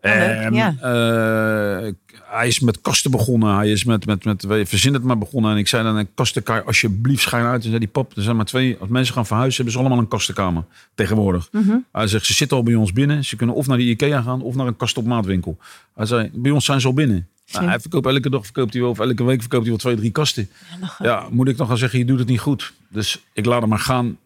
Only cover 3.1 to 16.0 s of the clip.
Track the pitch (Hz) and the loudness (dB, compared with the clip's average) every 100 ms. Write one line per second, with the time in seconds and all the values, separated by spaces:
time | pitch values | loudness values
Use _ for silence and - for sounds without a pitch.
3.1 | 127 110 123 107 101 107 104 120 110 92 | 0 2 2 2 2 2 0 2 0 0
4.1 | 101 - 101 98 107 98 104 127 139 123 | -2 0 -2 0 0 0 0 2 2 0
5.1 | 120 104 127 110 107 101 123 113 110 104 | 0 -2 0 0 2 0 0 0 0 -4
6.1 | - 123 - - 113 - 110 113 98 117 | -2 -2 -2 -2 -4 0 0 0 0 0
7.1 | 139 - 120 120 123 113 113 107 - 131 | 0 0 0 0 -2 -2 -2 -2 -2 -4
8.1 | - 101 117 107 127 131 120 95 123 127 | -2 0 0 0 0 0 -2 -2 0 0
9.1 | - 110 110 131 123 123 120 131 123 113 | -2 0 0 0 0 -2 0 2 2 2
10.1 | 110 - 90 95 85 82 - - - 98 | -2 -4 -2 -2 -2 -6 -14 -20 -4 0
11.1 | 110 101 90 82 208 202 226 254 - 107 | 2 2 0 -2 0 2 2 -2 -4 0
12.1 | 107 - - 147 135 117 117 107 98 143 | 0 0 0 0 2 2 2 2 2 2
13.1 | 147 139 110 117 - 131 127 123 113 143 | 0 -2 -2 -2 -2 0 2 2 2 2
14.1 | 147 117 127 127 127 127 110 113 - 113 | 0 -2 -4 -4 -4 -4 -2 -4 -2 -2
15.1 | 120 95 95 90 80 - - _ - | 0 0 -2 -2 -10 -14 -20 _ -6